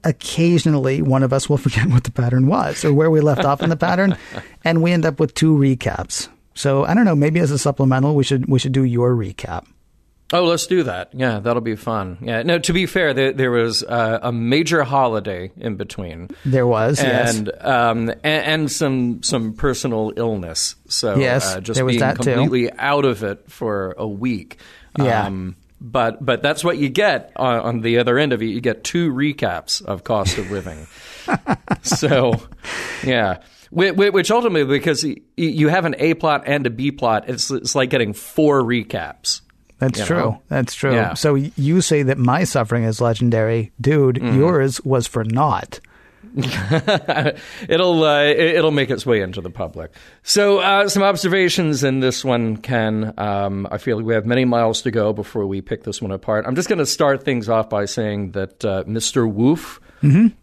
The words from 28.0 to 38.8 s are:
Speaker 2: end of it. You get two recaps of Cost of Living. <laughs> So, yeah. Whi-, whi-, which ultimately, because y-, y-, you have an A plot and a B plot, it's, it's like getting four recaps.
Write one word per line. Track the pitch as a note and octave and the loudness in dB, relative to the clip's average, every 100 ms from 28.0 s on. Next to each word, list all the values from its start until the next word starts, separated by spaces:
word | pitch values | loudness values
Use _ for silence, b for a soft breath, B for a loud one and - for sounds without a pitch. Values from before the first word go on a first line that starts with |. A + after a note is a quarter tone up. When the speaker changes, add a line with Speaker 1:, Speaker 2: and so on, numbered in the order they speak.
| A#2+ B2 | 2 2
Speaker 2:
end | D3 | 2
of | A#2+ | 0
it. | A2+ | -2
You | G#2+ | -2
get | B2 G#2+ | -2 -4
two | - F3 E3+ | -4 -2 0
recaps | C3 D3 C#3 G#2 F2 - - | 0 -2 -2 -4 -4 -6 -8
of | - G2 | -6 -8
Cost | - A2 F#2+ - | -2 0 0 -4
of | F#2+ | -6
Living. | G2 F2+ D#2 D#2 B B B B | -8 -8 -14 -18 B B B B
<laughs> | - - G#3 - F#3 | -4 -2 -6 -4 -6
So, | - - D3+ C#3 B2 A2+ - - B B B B | -4 -2 2 2 2 0 -6 -18 B B B B
yeah. | C3 B2 G2+ F2+ b b b | -2 0 0 -2 b b b
Whi-, | E3 F#3+ | 0 2
whi-, | F3+ G3+ | 4 4
which | G3 E3 | 4 2
ultimately, | A3+ A#3 E3+ C3+ C#3+ | 2 2 2 2 2
because | E3 D3 D3+ | 0 -2 -2
y-, | - _ - | -6 _ -4
y-, | E3 | -2
you | D#3 D3+ | 2 2
have | F3+ E3+ | 2 0
an | C3 | 0
A | D#3 D#3+ | 0 2
plot | D#3+ D3 - | 0 0 0
and | C#3+ B2+ | -2 -2
a | |
B | A2+ C#3 | -2 -4
plot, | C#3 A#2+ A2 - | -2 0 0 -2
it's, | B2 - | -6 -4
it's | C3+ - C#3+ | -4 -2 -2
like | C3 | 0
getting | C3+ A2 | 0 0
four | G#2 - - D3+ C#3+ | -4 -6 2 4 4
recaps. | A#2 A#2+ | 4 0